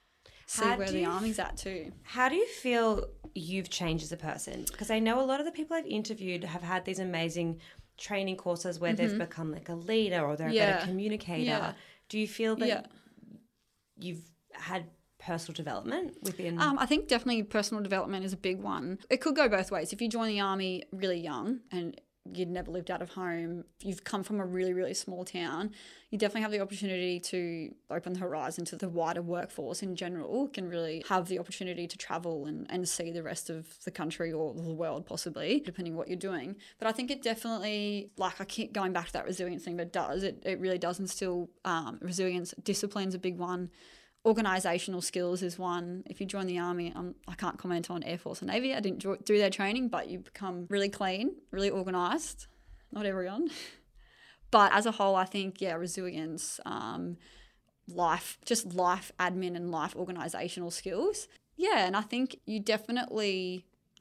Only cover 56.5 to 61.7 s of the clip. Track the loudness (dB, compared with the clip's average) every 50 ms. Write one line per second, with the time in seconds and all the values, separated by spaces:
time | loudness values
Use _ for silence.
56.5 | -6 -6 -6 -6 -4 -4 -4 -4 -4 -4 -4 -6 -6 -8 -12 -20 -20 -20 -20 -20
57.5 | _ _ _ _ _ _ -16 -6 0 2 4 4 4 2 0 -6 -10 -6 -2 0
58.5 | 0 0 0 -2 2 4 4 4 4 2 0 -6 -2 0 0 2 2 0 -2 -2
59.5 | -2 -2 -4 -2 -2 -2 -2 -2 -2 -4 -4 -4 -4 -4 -4 -4 -4 -4 -4 -4
60.5 | -4 -6 -6 -6 -6 -6 -6 -4 -2 0 0 0 0 -2 -6 -12 -16 -20 _ _
61.5 | _ 0 2 4